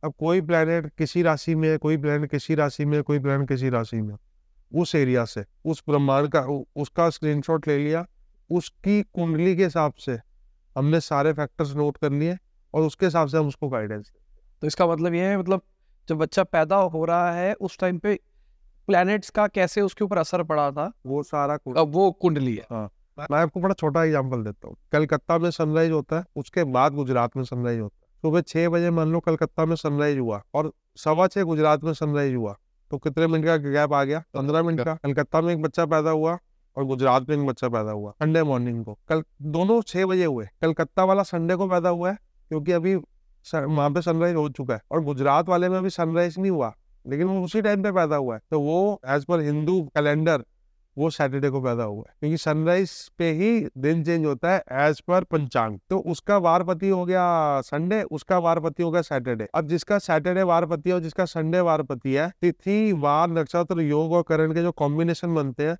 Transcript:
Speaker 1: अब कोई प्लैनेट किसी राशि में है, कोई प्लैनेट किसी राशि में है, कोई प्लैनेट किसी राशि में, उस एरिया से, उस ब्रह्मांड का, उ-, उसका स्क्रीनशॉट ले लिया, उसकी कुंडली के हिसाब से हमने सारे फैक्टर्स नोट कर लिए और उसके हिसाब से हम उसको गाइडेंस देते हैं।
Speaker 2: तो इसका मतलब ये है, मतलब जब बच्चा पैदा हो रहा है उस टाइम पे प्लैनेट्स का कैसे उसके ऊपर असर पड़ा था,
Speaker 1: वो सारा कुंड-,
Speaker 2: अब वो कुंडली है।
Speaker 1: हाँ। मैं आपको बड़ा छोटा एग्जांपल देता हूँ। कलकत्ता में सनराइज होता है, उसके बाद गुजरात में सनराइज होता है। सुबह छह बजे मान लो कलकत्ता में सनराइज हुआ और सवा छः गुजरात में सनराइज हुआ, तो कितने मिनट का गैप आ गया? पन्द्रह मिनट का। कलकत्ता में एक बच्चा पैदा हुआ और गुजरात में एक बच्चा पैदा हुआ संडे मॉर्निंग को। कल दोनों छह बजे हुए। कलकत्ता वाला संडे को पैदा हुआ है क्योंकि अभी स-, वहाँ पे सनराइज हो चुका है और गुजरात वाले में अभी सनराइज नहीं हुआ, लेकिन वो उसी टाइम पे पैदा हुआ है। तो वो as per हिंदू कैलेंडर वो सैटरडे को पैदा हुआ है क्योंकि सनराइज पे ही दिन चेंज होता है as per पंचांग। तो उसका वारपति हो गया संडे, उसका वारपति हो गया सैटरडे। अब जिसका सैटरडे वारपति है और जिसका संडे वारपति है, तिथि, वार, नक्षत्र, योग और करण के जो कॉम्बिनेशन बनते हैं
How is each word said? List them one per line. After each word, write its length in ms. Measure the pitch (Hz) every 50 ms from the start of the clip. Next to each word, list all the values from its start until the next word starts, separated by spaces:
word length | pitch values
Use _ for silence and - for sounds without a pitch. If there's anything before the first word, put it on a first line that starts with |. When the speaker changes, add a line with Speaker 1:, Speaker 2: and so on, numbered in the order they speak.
| -
Speaker 1:
अब 100 | 156 143 _
कोई 220 | 156 160 175 185
प्लैनेट 520 | 165 151 170 165 160 156 165 170 156 151 _ _
किसी 240 | 160 147 - 175 175
राशि 320 | 165 156 143 - - 165
में 140 | 156 160 156
है, 80 | 156
कोई 200 | 147 - 151 156
प्लैनेट 340 | 156 139 147 147 147 151 143
किसी 240 | - 143 - - 160
राशि 300 | 147 151 143 - - 151
में 120 | 147 147
है, 60 | 147 143
कोई 160 | - 147 147
प्लैनेट 300 | 131 143 139 139 139 127
किसी 200 | 139 127 127 131
राशि 320 | 123 117 113 110 - 113
में, 160 | 110 107 104 104 _ _ _ _ _ _ _ _ _ _ -
उस 200 | 147 175 - -
एरिया 300 | 160 139 127 127 123 117
से, 200 | 113 - 113 98 _ _ _ _
उस 180 | 156 160 - _ -
ब्रह्मांड 400 | 147 143 143 139 135 135 147 151
का, 120 | - 160
उ-, 220 | 131 127 147 139 127 _ _
उसका 340 | - 143 - _ - 170 170
स्क्रीनशॉट 580 | 151 - - 156 147 147 135 - 165 160 143 151
ले 100 | 147 143
लिया, 280 | 147 147 156 165 170 - _ _ - _ _ _ _ _
उसकी 520 | 165 180 - - _ _ - 190 208 208 202
कुंडली 540 | _ _ - 175 165 160 151 170 185 185
के 80 | 170 190
हिसाब 280 | 175 143 170 156 147 -
से 400 | _ - - 127 113 - _ _ _ _ _ _ _ _ _ _ 135
हमने 220 | 135 147 156 170
सारे 320 | 151 - 156 143 143 156 156
फैक्टर्स 420 | 139 151 135 _ - 165 143 139
नोट 220 | 147 147 147 139
कर 160 | - - 147 139
लिए 260 | 143 151 165 180 185 _ _ _ _ _ _ -
और 80 | 156 160
उसके 240 | 156 - _ 190
हिसाब 220 | 185 151 170 160 143
से 100 | 135 160
हम 80 | 156
उसको 220 | 143 139 _ - 143
गाइडेंस 380 | 131 117 107 104 107 104 104
देते 120 | _ _ _
हैं। 320 | _ _ - - _ _ _ _
Speaker 2:
तो 60 | -
इसका 200 | 151 - - 185
मतलब 280 | 170 165 156 165 175 170
ये 60 | 170
है, 180 | 180 190 202 196
मतलब 240 | 180 170 196 185 - _ _ _ _ _ _ _ _ -
जब 80 | 165
बच्चा 260 | 156 160 156 - - 190
पैदा 340 | - - 170 156 151 190
हो 280 | 196 190 180 165 160 160
रहा 280 | 165 170 175 175 175 170
है 220 | 170 180 190 214
उस 240 | - 196 185 - -
टाइम 200 | - 180 180 170
पे 220 | - 208 208 - _ _ _ _ _ _ _ _ _ - _ _ _
प्लैनेट्स 440 | - 202 175 180 185 208 214 196 -
का 160 | - - 208
कैसे 340 | 202 _ 202 185 170 - 214
उसके 240 | 202 190 - - 214
ऊपर 140 | 190 202 185
असर 240 | 160 - - 180 175
पड़ा 280 | 156 160 151 147 143
था, 220 | 139 147 151 196 240 _ _
Speaker 1:
वो 160 | 127 135 143 147
सारा 340 | - - 147 143 143 147
कुंड-, 220 | 147 _ 135 127 151
Speaker 2:
अब 140 | 165 151 147
वो 200 | 170 196 196 175
कुंडली 440 | _ - 180 160 147 135 127 113
है। 100 | 101 - _
Speaker 1:
हाँ। 220 | 120 110 107 101 _ _ _ _ _ - 147 156
मैं 80 | 143 147
आपको 220 | 165 156 - 190
बड़ा 140 | 170 185 196
छोटा 300 | - - 151 139 165 165
एग्जांपल 400 | 160 156 143 131 131 127 120 110
देता 240 | 107 104 _ - -
हूँ। 80 | - _ _ _ -
कलकत्ता 460 | 147 156 147 160 143 _ _ 170 170
में 120 | 165 175
सनराइज 400 | 160 - 165 151 151 160 165 165
होता 260 | 160 151 143 _ 160
है, 80 | 165 175 _ _
उसके 280 | 147 143 - - 190 170
बाद 300 | 143 127 123 131 147 139
गुजरात 420 | 143 143 127 131 123 120 120 _
में 80 | 135 131
सनराइज 360 | 120 - 123 123 120 120 113
होता 260 | 110 104 _ _ _
है। 140 | _ _ _ -
सुबह 180 | 160 151 175
छह 280 | 165 - - 165 165 170
बजे 220 | 165 170 170 175
मान 180 | 170 165 160 156
लो 120 | 160 170
कलकत्ता 440 | - - 160 156 165 147 _ - 160
में 100 | 160 165
सनराइज 420 | 156 - 156 147 143 147 147 147 135
हुआ 240 | 127 113 107 101 - _ _
और 180 | 139 156 156 - _ _ _ _
सवा 300 | - - 156 156 165 185
छः 160 | 185 - 202 196
गुजरात 420 | 165 165 151 156 156 151 147 139
में 80 | 160 156
सनराइज 420 | - 165 151 147 143 143 139 127
हुआ, 220 | 123 113 104 101 _ _ _ _ _ _ _
तो 80 | - 139
कितने 280 | - 156 135 160 165
मिनट 180 | 165 160 160 156
का 120 | 165 165
गैप 360 | 156 143 143 139 147 147 143 147
आ 120 | 143 139
गया? 200 | 135 147 160 160 _ _
पन्द्रह 280 | 139 139 139 147 160 165
मिनट 180 | 170 165 156
का। 140 | - 160 160
कलकत्ता 460 | 160 - 143 139 139 147 - - 160
में 120 | 165 170 175
एक 100 | 160 156
बच्चा 240 | 156 - - 170
पैदा 240 | 151 160 156 151 160
हुआ 280 | 160 156 156 160 170 175 _ _ _ _ _ _ _
और 80 | - 139
गुजरात 440 | 131 135 131 131 135 123 131 127 131
में 80 | 151
एक 100 | 147 143
बच्चा 220 | 135 123 - - 127
पैदा 220 | 117 113 107 107
हुआ 200 | 107 104 104 104
संडे 320 | 104 _ 156 156 160 165 160
मॉर्निंग 420 | 151 135 123 123 123 117 117 113
को। 140 | 107 104 _ _ _
कल 140 | 160 160 160 _ _ _ 139
दोनों 400 | 151 147 165 180 196 226 233 214
छह 240 | - - 180 190
बजे 180 | 190 185 185 180
हुए। 240 | 160 139 120 107 95 _ _ -
कलकत्ता 420 | 165 160 - - - _ - 185
वाला 180 | 190 190 196 196
संडे 320 | - - 170 165 165 185
को 140 | 175 196 190
पैदा 200 | 185 175 170 180
हुआ 220 | 175 170 175 180
है 80 | 196 208 _ _ _ _ _ _
क्योंकि 240 | 156 156 147 160 180
अभी 280 | 170 160 185 196 180 - _ _ _ _ _ _ _ _
स-, 100 | - -
वहाँ 360 | 160 139 139 156 151 143 147
पे 120 | 143 180 165
सनराइज 320 | 175 165 160 165 175 175
हो 140 | 160 151 147
चुका 260 | 131 - 139 123 123
है 60 | 107 _ _
और 100 | - 165
गुजरात 480 | 160 143 147 127 139 139 139 151 170 165
वाले 200 | 180 175 175 180
में 100 | 185 185
अभी 120 | 185 190
सनराइज 480 | - - 170 160 160 170 175 175 156 180
नहीं 120 | 190 196
हुआ, 240 | 185 160 131 110 - _ _ _ _ _ _
लेकिन 200 | 123 135 143 170
वो 180 | 185 190 190 180
उसी 180 | 170 - 214 202
टाइम 200 | 214 208 202 190
पे 100 | 208 190
पैदा 240 | 185 170 151 151
हुआ 180 | 147 135 127 113
है। 60 | 110 _ _
तो 100 | 160 156
वो 400 | 143 143 160 175 196 208 208 - - 127
as 140 | 139 147 139
per 160 | - 175 165
हिंदू 420 | 156 147 147 151 156 151 185 185 165
कैलेंडर 600 | 139 _ 151 147 147 147 151 160 165 160 139 - _ _ _ _ _ _ _ _ _ _ 139
वो 120 | 143 -
सैटरडे 400 | 117 - 151 135 131 139 135 143
को 100 | 131 139
पैदा 240 | 127 127 120 117 117
हुआ 200 | 107 104 104 - -
है 60 | _ _
क्योंकि 160 | - 151 160
सनराइज 720 | 160 - 160 151 156 156 165 175 185 196 175 - - - -
पे 240 | _ _ 170 165 160
ही 360 | 156 185 220 233 226 - - _ 131
दिन 260 | 131 147 160 170 156
चेंज 220 | 160 170 165 156
होता 240 | 151 143 123 - 170
है 140 | 190 190 - - 127
as 280 | 131 143 151 151 - - -
per 140 | 175 185 180
पंचांग। 540 | - - 160 147 131 - 131 113 110 107 95 _ _
तो 80 | 185 190
उसका 400 | - 165 170 - _ - 202 202
वारपति 500 | 175 170 165 180 185 170 185 160 190 196
हो 160 | 196 185 180
गया 560 | 175 185 185 180 175 170 165 156 151 143 135
संडे, 420 | 127 - - 147 160 180 208 220 202
उसका 360 | - - 151 - - 190 180
वारपति 440 | 170 170 165 165 151 165 147 - 175
हो 80 | 170
गया 120 | 156 175 165
सैटरडे। 460 | - 147 135 120 127 120 107 110 101 _
अब 120 | 156 160
जिसका 320 | 147 165 170 - - 208 202
सैटरडे 440 | - - 170 156 147 - 180 180 190
वारपति 480 | 180 170 165 170 156 170 160 147 180
है 40 | 180
और 80 | 180 160
जिसका 220 | 160 - - 185
संडे 360 | 165 - 165 160 156 165 180
वारपति 540 | 180 170 160 156 151 131 139 123 _ 135 131
है, 180 | 139 156 175 190 _
तिथि, 520 | - 175 165 _ _ 190 202 214 220 214 196
वार, 380 | 160 143 143 143 151 165 175
नक्षत्र, 500 | 165 165 156 139 - 175 175 147 190 170
योग 320 | 165 147 147 151 160 160 165
और 100 | 175 165
करण 320 | - 160 156 160 160 160
के 80 | 165 170
जो 100 | 175 170
कॉम्बिनेशन 640 | - 151 143 147 151 170 170 170 - - 170 165
बनते 320 | 156 147 139 123 - 147
हैं 120 | 151 165